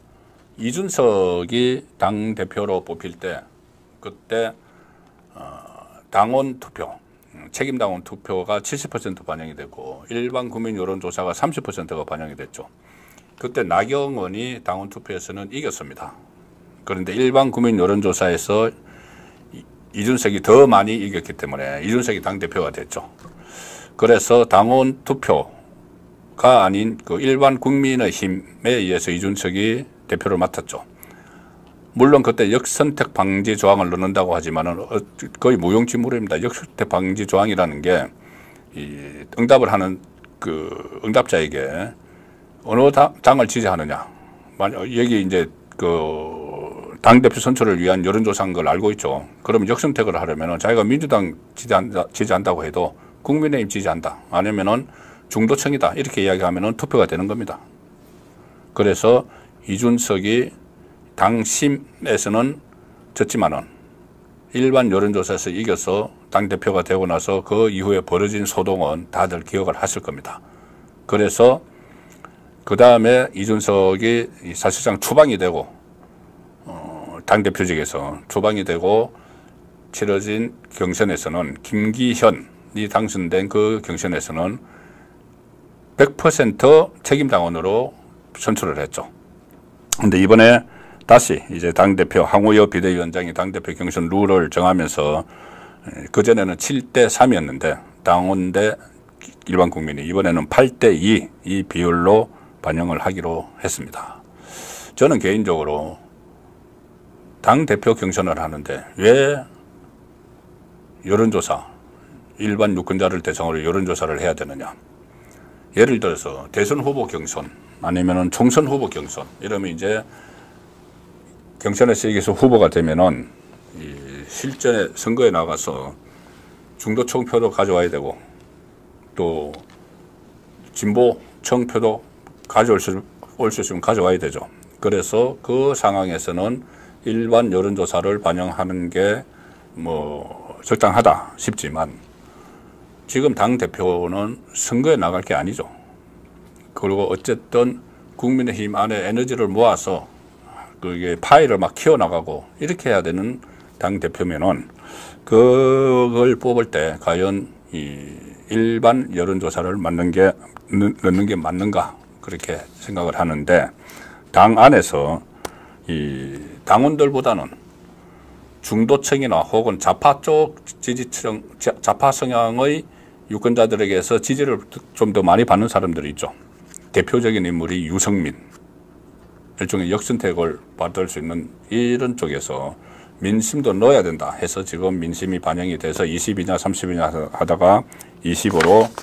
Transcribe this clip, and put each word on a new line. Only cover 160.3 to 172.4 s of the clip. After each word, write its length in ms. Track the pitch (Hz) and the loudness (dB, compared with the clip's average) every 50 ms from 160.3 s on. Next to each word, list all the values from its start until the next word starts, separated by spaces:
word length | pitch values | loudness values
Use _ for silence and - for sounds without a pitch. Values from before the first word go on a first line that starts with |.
| - - - - - - - - | 4 2 -8 -20 -20 -20 -12 -4
넣-, 240 | - 101 101 104 - - - | -2 0 0 0 0 0 0
넣는 240 | 95 90 92 101 | 2 2 2 2
게 100 | 101 104 | 0 -2
맞는가 600 | 90 78 80 87 90 98 104 98 92 82 - - - - - - - | -4 -4 -6 -4 -4 -4 -2 -2 -2 -4 -4 -6 -18 -20 -20 -20 -20
그렇게 400 | - - 95 82 - - 85 76 - - - - | -16 -14 -14 -12 -10 -10 -10 -10 -12 -16 -20 -20
생각을 400 | - - 101 92 85 85 - - | -14 -10 -8 -6 -6 -4 -2 -2
하는데 480 | 90 85 78 73 73 73 90 85 69 - - - - - - - - - - - - - - | -2 -2 -2 -4 0 4 4 4 4 2 -6 -14 -20 -20 -20 -20 -20 -20 -20 -20 -10 0 4
당 260 | 113 104 107 113 113 | 6 6 8 8 10
안에서 640 | 113 139 147 104 - - - - 71 73 82 - - - - - - - - - - - - - - | 8 10 10 8 4 2 -2 -2 -2 -2 -4 -6 -8 -14 -20 -18 -18 -18 -18 -18 -20 -20 -20 -20 -12
이 540 | - 85 78 73 73 69 65 67 67 67 71 73 - - - - | -8 -6 -6 -6 -6 -8 -8 -10 -12 -12 -14 -16 -16 -18 -10 0
당원들보다는 880 | - 92 110 127 147 156 143 147 139 139 131 127 127 113 92 67 - - - - - - - - - - - - - - - - - - - - - - - | 2 4 4 4 4 2 2 2 2 2 0 0 0 0 -2 -4 -10 -14 -20 -20 -20 -20 -20 -20 -20 -20 -20 -20 -20 -20 -20 -20 -20 -20 -20 -20 -20 -20 -16
중도층이나 800 | - - - 107 113 113 143 139 139 - 143 139 135 123 101 82 80 | -8 -2 0 2 4 4 4 2 2 0 -2 0 0 0 0 0 0
혹은 360 | - - 110 117 117 98 - | 2 0 0 2 0 -2 -2
좌파 420 | - 95 95 - - 147 139 143 | 0 0 0 4 4 4 4 4
쪽 360 | - - 156 151 156 151 156 - - - - - | 0 0 2 2 2 0 -2 -12 -20 -20 -20 -12
지지층, 640 | - - 123 127 123 123 - - - 117 107 110 - - - - | -8 -6 -6 -6 -6 -10 -10 -8 -6 -6 -8 -8 -10 -16 -14 -6
자-, 120 | - 123 - - | -4 -4 -4 -2
좌파 300 | - - 104 - - 139 | 0 -2 0 2 4 2
성향의 760 | 135 - - 127 123 117 | 2 2 -2 -2 0 0